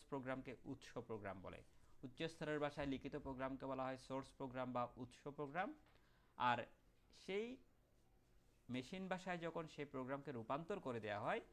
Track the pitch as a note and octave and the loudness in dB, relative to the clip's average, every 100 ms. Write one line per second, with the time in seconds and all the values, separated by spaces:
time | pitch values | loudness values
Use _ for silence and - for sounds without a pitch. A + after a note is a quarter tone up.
0 | - C#3 B2+ C3 C3 A2+ - C3 - B2+ | -2 -2 2 0 -2 -6 -6 -6 -4 -6
1 | A#2 A2 G2 F#2+ F2+ - - - - - | -2 -2 -2 -4 -6 -8 -12 -20 -20 -10
2 | C3 A#2 D#3+ - D3+ D3+ C#3+ D3 C#3 C3 | -10 -2 -2 0 0 4 2 2 2 2
3 | C#3 D3 C3+ C3 C3 C3+ C3+ C3 C3 C3 | 0 -2 -2 0 0 0 0 2 0 0
4 | - C3+ C3 - C3+ B2+ B2 B2 A#2+ - | 0 -2 -2 -4 -2 0 2 2 2 -2
5 | B2 - D3 C#3 C#3 D#3+ A3 D4+ - - | -8 -6 -6 -2 -2 0 -2 -4 -16 -20
6 | - - - - B2 A#2+ A2+ - - - | -20 -20 -14 6 8 8 2 -10 -20 -20
7 | - - - G3 A#3 C4 - - - - | -20 -12 -2 0 0 -6 -14 -20 -20 -20
8 | - - - - - - - B2 B2 F#3+ | -20 -20 -20 -20 -20 -16 -2 -2 0 -4
9 | F#3+ F#3 F#3 F3 E3 E3 D#3 - C#3+ C3 | 0 0 0 0 0 0 -2 -4 -2 -2
10 | B2+ C#3 C#3 B2 A2+ C#3+ E3 G3+ C3+ A#2 | 0 -2 0 -2 2 0 2 0 2 0
11 | G#2 G#2 C3 G#3+ - | 2 2 4 2 -2